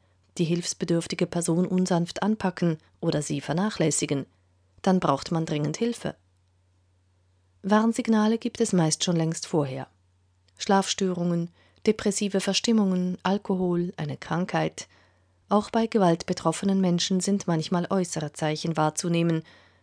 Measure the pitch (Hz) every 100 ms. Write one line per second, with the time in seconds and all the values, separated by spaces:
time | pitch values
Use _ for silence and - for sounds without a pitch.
0 | _ _ _ - 165 175 - - 170 170
1 | - 175 175 175 170 165 180 185 185 170
2 | 175 - 208 214 185 - 170 156 _ _
3 | 165 151 143 143 - 156 214 - 160 -
4 | 147 143 - _ _ _ _ _ 196 185
5 | 165 139 - 165 160 151 147 156 233 233
6 | - - _ _ _ _ _ _ _ _
7 | _ _ _ _ _ _ 190 214 226 233
8 | 226 220 214 226 233 - 226 180 160 -
9 | - 170 160 160 - 165 139 131 - _
10 | _ _ _ _ _ _ - 196 190 -
11 | 190 175 175 170 170 - _ _ - 214
12 | 208 196 202 196 196 185 - 220 190 185
13 | 180 180 185 202 - 185 180 175 175 -
14 | 151 131 - 170 185 165 156 - - _
15 | _ _ _ _ _ 202 202 226 226 226
16 | 180 170 - 180 165 - 196 190 185 175
17 | - 190 196 202 - 160 156 175 175 190
18 | 180 160 151 - 156 151 180 156 156 -
19 | 175 170 170 160 - - _ _